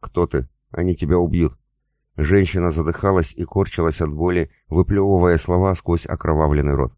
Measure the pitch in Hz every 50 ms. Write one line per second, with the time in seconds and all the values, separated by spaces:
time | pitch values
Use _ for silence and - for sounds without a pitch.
0 | - - _ 90 87 80 - 71 62 - _ _ _ _ - - 87 92 90 -
1 | - 76 85 87 87 85 - 85 82 76 - _ _ _ _ _ _ _ _ _
2 | _ _ _ - 76 73 95 101 95 85 - 92 87 87 76 82 80 78 85 -
3 | - 101 98 90 82 - - - 87 - - 98 98 - - - 85 82 78 -
4 | 85 76 73 73 82 90 90 87 80 - _ _ _ _ 76 85 90 - 107 101
5 | 98 98 98 90 87 90 85 80 - - 87 90 95 95 92 - - - 85 82
6 | - - - 78 - 82 76 78 80 73 73 73 71 71 71 67 67 60 -